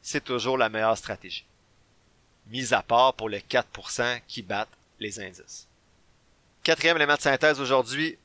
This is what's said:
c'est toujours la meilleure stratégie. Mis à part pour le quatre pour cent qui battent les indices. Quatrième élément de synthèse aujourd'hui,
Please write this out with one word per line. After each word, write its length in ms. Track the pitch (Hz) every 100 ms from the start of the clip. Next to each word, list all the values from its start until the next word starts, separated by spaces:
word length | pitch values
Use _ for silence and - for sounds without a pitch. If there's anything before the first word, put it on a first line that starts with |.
c'est 220 | - 151
toujours 340 | - 123 113 131
la 120 | 113
meilleure 280 | 110 110 113
stratégie. 480 | - 101 92 - - _ _ _ _ _ _ _ _ _ -
Mis 220 | 120 127
à 100 | 120
part 320 | - 120 131 -
pour 120 | 110
le 120 | 101
quatre 300 | - 127 -
pour 200 | - -
cent 280 | - 120 120 -
qui 160 | -
battent 260 | 92 101 110 _ _ -
les 200 | 107 104
indices. 480 | 95 87 - - - _ _ _ _ _ _ _ _ _
Quatrième 340 | - 160 160 170
élément 180 | 143 147
de 60 |
synthèse 380 | 147 135 151 143
aujourd'hui, 580 | 131 131 120 139 160 170